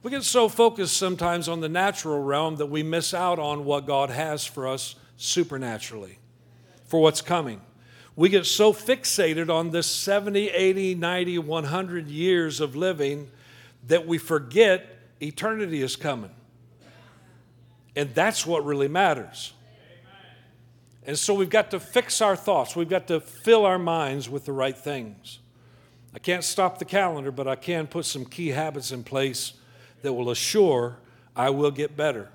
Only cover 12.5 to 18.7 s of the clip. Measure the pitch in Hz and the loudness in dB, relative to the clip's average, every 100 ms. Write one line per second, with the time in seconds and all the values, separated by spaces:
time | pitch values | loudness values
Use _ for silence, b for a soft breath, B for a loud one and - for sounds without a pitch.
12.5 | 135 147 135 185 165 139 143 139 B B | -2 -4 0 -2 0 -2 -2 -10 B B
13.5 | B B B 120 170 165 165 - 156 127 | B B B 2 2 2 -4 0 -2 2
14.5 | 160 220 185 - - - _ 147 - 220 | 4 6 6 0 -20 -20 _ -10 -6 -4
15.5 | 220 196 156 131 - 151 127 98 - _ | -4 -4 -2 -4 -4 -4 -6 -10 -18 _
16.5 | _ - _ b b b b b b b | _ -20 _ b b b b b b b
17.5 | _ - _ _ - 143 120 196 220 160 | _ -20 _ _ -6 -2 2 2 0 -2
18.5 | 165 147 | -2 0